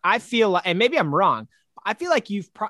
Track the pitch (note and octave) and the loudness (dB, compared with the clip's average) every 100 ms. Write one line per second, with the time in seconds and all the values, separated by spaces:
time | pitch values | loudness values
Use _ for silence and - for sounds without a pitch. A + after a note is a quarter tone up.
0 | F3 A3+ - A#3+ G#3+ F3 F3+ F3 B3 D4+ | -2 -2 -2 0 2 2 0 0 0 0
1 | D#3+ D3+ F#3+ A2+ A2 _ _ - G3+ A3 | 0 2 2 0 -6 _ _ -12 -8 -6
2 | F4 D4+ - G3+ - - | 0 -2 -2 -8 -8 -8